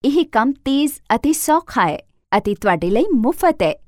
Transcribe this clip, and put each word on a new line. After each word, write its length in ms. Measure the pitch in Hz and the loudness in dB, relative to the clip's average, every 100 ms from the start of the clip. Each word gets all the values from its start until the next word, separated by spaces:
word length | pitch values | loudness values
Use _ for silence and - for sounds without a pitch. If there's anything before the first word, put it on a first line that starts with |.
| 285 | 0
ਇਹ 200 | 311 311 | 0 0
ਕੰਮ 260 | 226 247 | 0 0
ਤੇਜ਼ 400 | 277 - 277 294 - _ 226 | -2 -2 0 -2 -4 _ -2
ਅਤੇ 180 | 285 | 0
ਸੌਖਾ 540 | 311 - 311 - 254 175 | -2 0 0 0 -2 -2
ਹੈ 100 | 147 _ _ _ 202 | -2 _ _ _ -2
ਅਤੇ 180 | 208 202 | -2 -2
ਤੁਹਾਡੇ 340 | 208 170 175 | 0 0 0
ਲਈ 160 | 208 403 277 | 0 0 0
ਮੁਫਤ 480 | 233 - 349 320 | 0 0 0 0
ਹੈ। 120 | 277 - | -2 -4